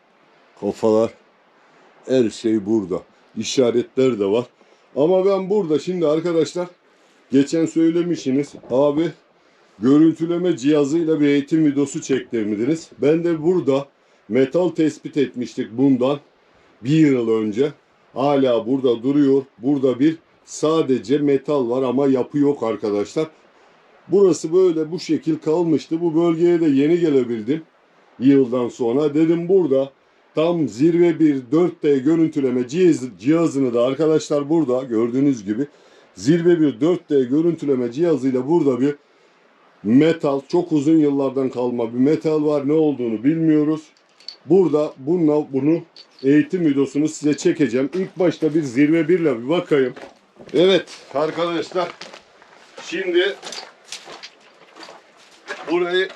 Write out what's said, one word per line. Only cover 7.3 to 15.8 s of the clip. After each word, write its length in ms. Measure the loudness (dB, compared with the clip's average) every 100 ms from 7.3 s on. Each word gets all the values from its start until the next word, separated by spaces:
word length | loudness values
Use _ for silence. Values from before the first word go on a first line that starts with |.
geçen 340 | 0 2 0 -2
söylemişsiniz, 880 | 0 0 0 -2 -4 -2 -4 -4 -10 -4
"Abi, 380 | 0 0 0 -4 -6 _ _ _ _ _ -4
görüntüleme 800 | 2 4 4 2 -4 -2 -2 -2
cihazıyla 640 | 0 2 2 0 0 0
bir 60 | 2
eğitim 380 | 0 0 0 2
videosu 360 | 0 -2 -4
çek." 300 | -4 -4 -4
demediniz. 580 | -4 -4 -2 -2 -4 -8 -4
Ben 260 | 0 0
de 200 | 0 -2
burada 440 | 0 0 0 -2 -4 _ _ _ -4
metal 400 | 0 0 0 -2
tespit 480 | 0 -2 -2 -6 -4
etmiştik 500 | -4 -4 -10 -8 -8
bundan 480 | 0